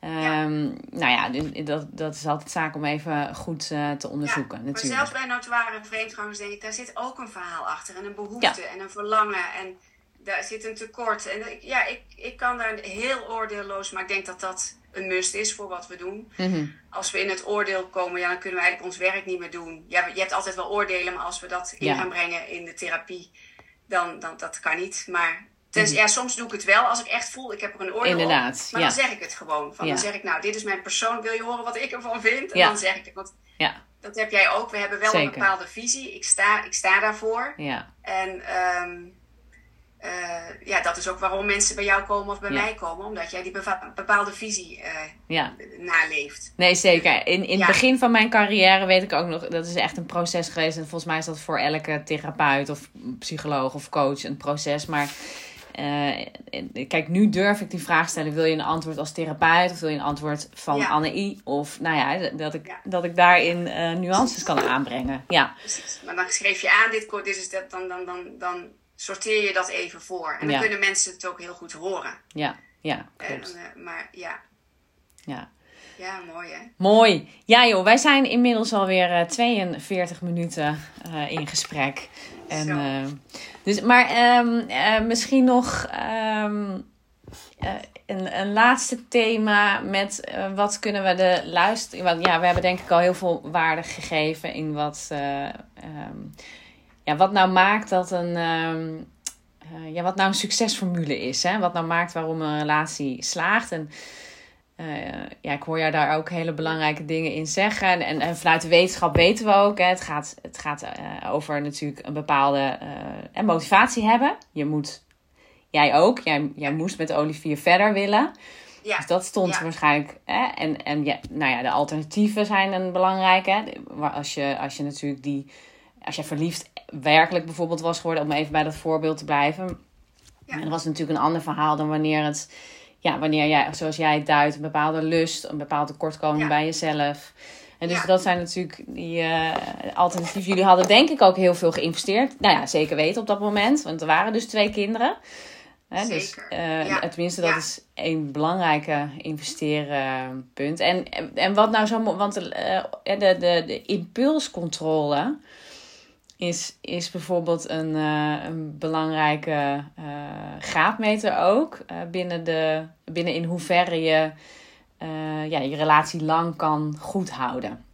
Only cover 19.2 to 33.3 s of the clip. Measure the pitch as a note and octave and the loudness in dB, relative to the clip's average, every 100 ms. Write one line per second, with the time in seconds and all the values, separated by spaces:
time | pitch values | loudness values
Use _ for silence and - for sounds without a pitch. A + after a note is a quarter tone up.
19.2 | F#3+ F3+ E3+ F3 E3 D#3+ - F3 F3+ F#3 | -6 -8 -8 -12 -12 -16 -4 -2 -2 -2
20.2 | F#3+ F#3+ F#3+ F3+ - G#3 G3+ F#3 F3+ F3+ | -4 -2 -4 -8 -4 -2 -2 -2 -4 -6
21.2 | E3 F3+ F3+ F3+ F3+ - D3+ C3+ F#3 F3 | -8 -8 -8 -8 -8 -4 -2 0 -2 -4
22.2 | E3+ E3+ - F3 E3+ - F3 E3 - F3+ | -4 -4 -10 -12 -14 -10 -6 -8 -8 -14
23.2 | F3 _ - _ - _ _ F#3 F3 E3 | -16 _ -20 _ -20 _ _ -2 -2 -6
24.2 | E3 D#3+ E3 - E3 D#3+ F#3 - - F3 | -12 -10 -12 -6 -4 -4 -4 -8 -6 -2
25.2 | E3+ E3 - _ _ - G#3+ D#3 G#3 B3 | -2 -2 -12 _ _ 0 2 4 4 2
26.2 | B3+ A#3+ A#3 G#3 F#3 G3+ A#3+ A#3+ A#3 A#3 | -2 -6 -8 -8 4 4 4 0 -2 -6
27.2 | A#3+ B3+ C4 G3+ G#3 - F#3+ - - F3 | -6 -12 -12 -10 -10 -10 -8 -2 0 2
28.2 | E3 D3+ B2 B2 - E3+ E3 B3+ C4 G#3+ | 4 2 2 -4 -6 0 0 2 0 -2
29.2 | D#3+ - D#3+ D3+ D3 - E3 C3+ G3+ G#3 | -12 -14 -6 -4 -4 -6 -4 -2 -2 -4
30.2 | F#3+ E3 G3+ G#3+ G#3 F#3+ F#3 - A3+ A#3 | -4 -2 -2 -6 -4 -6 -4 -2 0 -2
31.2 | A3 A3+ A#3 A#3+ A#3 A3+ C4+ B3 A#3 A#3 | -4 -4 -4 -6 -6 -6 -8 -8 -6 -2
32.2 | G#3+ B3+ - F3+ F3 - F#3 F#3+ - - | 0 0 -2 4 4 4 -2 -4 -10 -16
33.2 | F#3+ | -16